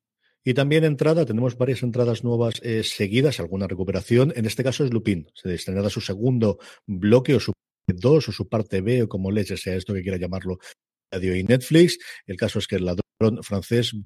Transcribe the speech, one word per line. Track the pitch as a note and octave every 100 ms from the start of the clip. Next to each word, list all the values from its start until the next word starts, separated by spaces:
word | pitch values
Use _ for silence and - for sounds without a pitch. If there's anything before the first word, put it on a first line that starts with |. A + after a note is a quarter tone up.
| _ _ _ _
Y | -
también | B2 C#3 D#3
entrada, | D#3+ C#3 D3 D#3+ D#3
tenemos | A2 B2+ A#2+
varias | B2+ B2
entradas | B2 A#2 A#2+ A2+
nuevas, | A#2+ A#2 A#2 A2
eh, | A#2+ A2
seguidas, | G#2+ - G#2 A2 D3 -
alguna | E2+ F#2+ G2
recuperación. | F2+ F2+ F#2+ - A#2 C3+
En | D#3 A2
este | -
caso | B2+ A#2+
es | C#3+
Lupin. | A#2 G#2+ F#2 D2+
Se | - F#2
estrenará | E2+ - F#2 G2+
su | -
segundo | - G2 A#2+ B2 A2 G2 - - -
bloque | F#2+ G2+ A#2+ C3
o | B2+
su | -
parte | - _ _ - F2+
dos | A2 D#3 -
o |
su | G2+ G2
parte | A2+ G#2+ F#2+
B, | F#2+ B2
o | A2
como | G2 F#2+
leche | G#2 G2 F#2
sea | -
esto | F#2 -
que | G2
quiera | F2+ F#2+
llamarlo, | F2 F#2 F2+ F#2 - - _ _ _
Radio | F#2 F#2 F2+
y |
Netflix. | F#2+ C3 - D#3 F3 - - -
El | - F#2
caso | G#2+ A2
es | -
que | G2
el | F2+
ladrón | F2 - - A2 A2+
francés | - G2 F2 A#2 A#2 G#2+